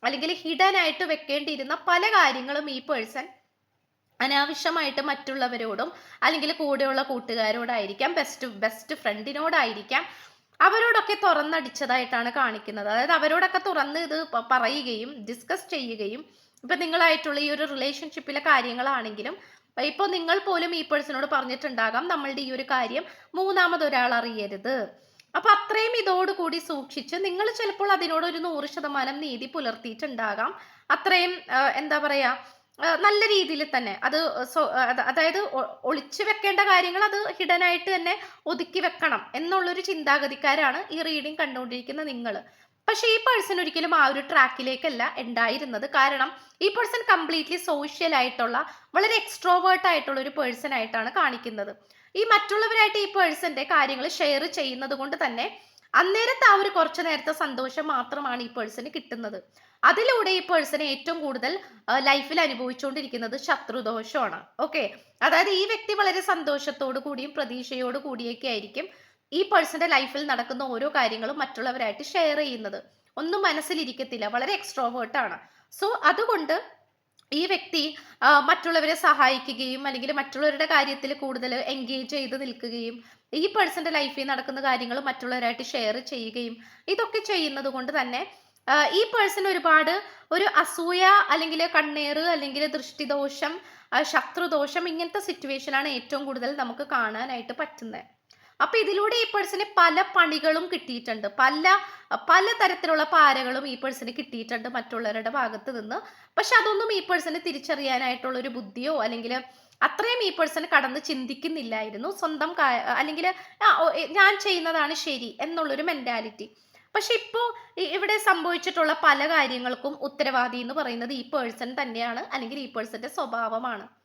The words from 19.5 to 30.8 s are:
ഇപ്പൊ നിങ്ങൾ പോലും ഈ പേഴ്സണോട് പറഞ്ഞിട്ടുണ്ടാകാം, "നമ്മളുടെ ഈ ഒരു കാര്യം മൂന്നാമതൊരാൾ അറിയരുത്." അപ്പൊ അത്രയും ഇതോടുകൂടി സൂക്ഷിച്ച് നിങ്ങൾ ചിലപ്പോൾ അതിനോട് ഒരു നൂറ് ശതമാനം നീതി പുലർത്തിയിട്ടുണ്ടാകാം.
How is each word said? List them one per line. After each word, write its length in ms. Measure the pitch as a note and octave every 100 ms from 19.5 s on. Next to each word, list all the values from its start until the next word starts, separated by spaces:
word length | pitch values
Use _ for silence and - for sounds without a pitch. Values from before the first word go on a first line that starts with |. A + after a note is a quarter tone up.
| _ _ -
ഇപ്പൊ 240 | C#4 - G4+
നിങ്ങൾ 320 | F#4 E4 F#4
പോലും 360 | G4 F4 E4+
ഈ 140 | E4+ D#4
പേഴ്സണോട് 380 | D4 D4 C4 C#4+
പറഞ്ഞിട്ടുണ്ടാകാം, 760 | D4 B3+ A#3+ D4 A#3+ A3+ A3+ E4+
"നമ്മളുടെ 320 | E4 C#4 C4+
ഈ 120 | C4+
ഒരു 100 | B3+
കാര്യം 420 | C4 C4 A#3 B3 F#4 - -
മൂന്നാമതൊരാൾ 800 | D#4+ F#4+ F#4+ F4+ E4+ D4+ C4+ B3
അറിയരുത്." 720 | A#3 A#3 A3 G3+ G3 G#3+ C4 G3+ - _ _ _ -
അപ്പൊ 140 | A4
അത്രയും 420 | G4+ G#4 G#4+ A4+ A#4+
ഇതോടുകൂടി 560 | G4 F#4 F#4 - E4 E4
സൂക്ഷിച്ച് 580 | E4 D4+ C4 - - F4
നിങ്ങൾ 300 | G4 F4+ A4
ചിലപ്പോൾ 420 | A4+ A4 G4+ G4+
അതിനോട് 340 | F#4+ E4+ D#4+ E4+
ഒരു 120 | E4
നൂറ് 280 | E4+ D#4 C#4+
ശതമാനം 540 | - D4 C#4 C4 C#4
നീതി 260 | D4+ A#3+ B3+
പുലർത്തിയിട്ടുണ്ടാകാം. 1120 | E4 C4 A3+ B3 A3 D4+ B3 A3 G3+ B3 G4 - -